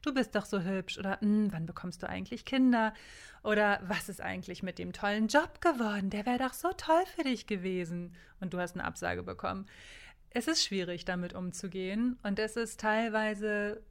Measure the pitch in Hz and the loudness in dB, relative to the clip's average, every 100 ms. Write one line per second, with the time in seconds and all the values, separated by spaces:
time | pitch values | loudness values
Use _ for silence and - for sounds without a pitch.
0 | - 262 240 208 202 202 175 190 185 - | 2 2 2 0 0 0 0 -2 -4 -4
1 | 196 190 208 208 208 170 160 175 180 - | -2 2 4 4 4 0 -6 -6 -8 -6
2 | 190 185 190 233 - 269 262 240 220 214 | -6 -6 -6 -8 0 6 8 8 4 0
3 | - - - - 214 208 208 202 180 208 | -18 -18 -20 -8 2 4 6 4 0 -4
4 | - 185 190 185 185 175 185 175 180 - | -4 -8 -6 -6 -8 -6 -6 -4 -8 -2
5 | 202 208 220 285 349 - 349 269 220 208 | 0 2 4 4 2 2 2 4 0 0
6 | 190 208 208 247 262 - 349 370 - 320 | 0 0 0 0 0 0 -2 -2 4 4
7 | 370 - 285 233 - 202 180 185 170 175 | 4 0 0 0 -2 -2 0 -2 -2 -4
8 | 175 - - - 185 180 175 175 - - | -8 -12 -20 -10 -6 -2 -4 -2 -6 -4
9 | 175 - 180 185 - 95 196 - - - | -2 -2 -4 -6 -4 -4 -8 -16 -20 -20
10 | - - - 247 247 320 - 196 180 175 | -20 -20 -8 -4 0 0 0 -2 -2 -4
11 | - 180 175 185 180 175 190 185 185 208 | -4 -2 -4 -6 -8 -6 -8 -6 -4 0
12 | 247 247 208 196 214 233 226 - 214 214 | 0 -2 -2 -2 -2 -2 -4 -2 2 2
13 | 226 214 214 208 214 208 208 220 - | 2 0 0 0 -2 0 -2 -6 -12